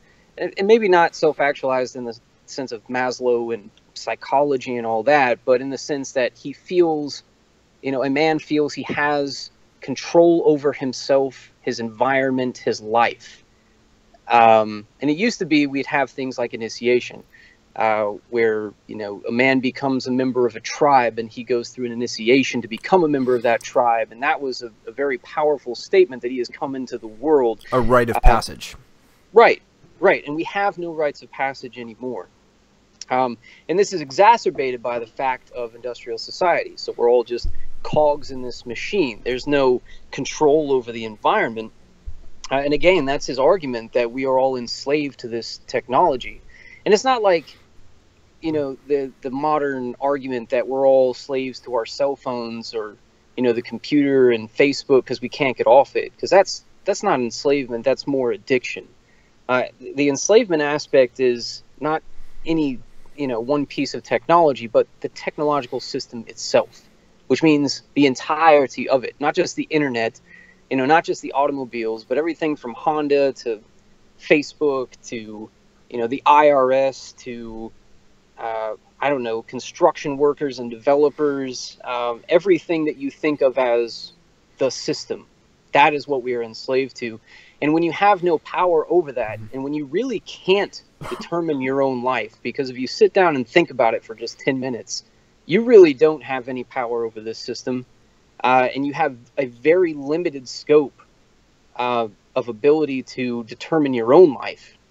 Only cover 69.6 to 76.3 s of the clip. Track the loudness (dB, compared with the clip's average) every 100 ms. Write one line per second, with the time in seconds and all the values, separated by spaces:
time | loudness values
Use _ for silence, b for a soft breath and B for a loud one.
69.6 | -4 -2 0 -2 -4 -6 b b b b
70.6 | -6 -2 2 2 2 -6 -4 -2 0 -2
71.6 | -8 -6 -6 -6 -4 -4 -4 -4 -4 -6
72.6 | -10 -6 -2 -2 0 2 0 -2 -8 -8
73.6 | _ _ _ _ _ _ 0 0 0 -4
74.6 | -2 -2 -6 -14 -14 -12 -12 -14 -16 _
75.6 | _ _ _ -6 -4 0 4